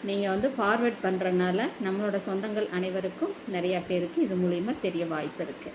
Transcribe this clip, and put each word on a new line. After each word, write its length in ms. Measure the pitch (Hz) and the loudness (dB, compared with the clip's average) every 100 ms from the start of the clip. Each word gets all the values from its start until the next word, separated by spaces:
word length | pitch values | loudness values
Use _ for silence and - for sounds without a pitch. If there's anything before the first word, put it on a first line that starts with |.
நீங்க 240 | 202 202 202 | -2 0 2
வந்து 200 | 190 262 | 2 0
ஃபார்வர்ட் 540 | 254 202 226 240 226 | 2 2 4 2 0
பண்றதுனால 640 | 190 185 185 180 180 185 277 - | 0 0 2 4 4 2 0 -2
நம்மளோட 360 | 196 190 208 196 | -2 0 0 0
சொந்தங்கள் 500 | 202 190 214 208 214 | -2 -2 -2 -2 -2
அனைவருக்கும், 640 | 180 185 185 185 180 339 392 - | -2 -2 -2 -2 -2 -4 -4 -4
நிறையா 300 | 185 180 185 170 | -2 0 0 0
பேருக்கு 340 | 180 170 - | 0 0 2
இது 140 | 285 185 | 2 4
மூலியமா 380 | 180 175 202 311 | 2 2 0 0
தெரிய 240 | 196 175 170 | -2 0 -2
வாய்ப்பு 380 | 156 147 - | -2 -4 -6
இருக்கு. 260 | 165 131 - | -8 -8 -12